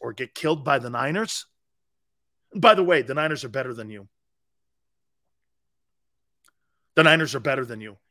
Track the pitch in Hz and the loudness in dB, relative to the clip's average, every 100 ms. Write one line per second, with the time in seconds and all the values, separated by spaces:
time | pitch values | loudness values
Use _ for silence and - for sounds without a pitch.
0 | 117 107 127 - 156 156 139 139 120 120 | -10 -10 -12 -4 -2 -2 0 0 0 -4
1 | 139 180 220 - - _ _ _ _ _ | -4 -4 -4 -8 -12 _ _ _ _ _
2 | _ _ _ _ _ 208 226 214 180 160 | _ _ _ _ _ 2 6 6 6 2
3 | 117 143 156 151 127 131 127 117 107 104 | 2 -2 -2 -4 -6 -8 -8 -10 -12 -14
4 | 98 _ _ _ _ _ _ _ _ _ | -20 _ _ _ _ _ _ _ _ _
5 | _ _ _ _ _ _ _ _ _ _ | _ _ _ _ _ _ _ _ _ _
6 | _ _ _ _ _ _ _ _ _ - | _ _ _ _ _ _ _ _ _ 4
7 | 160 160 156 139 139 135 120 110 107 98 | 6 6 2 -4 -4 -4 -6 -10 -14 -18
8 | _ | _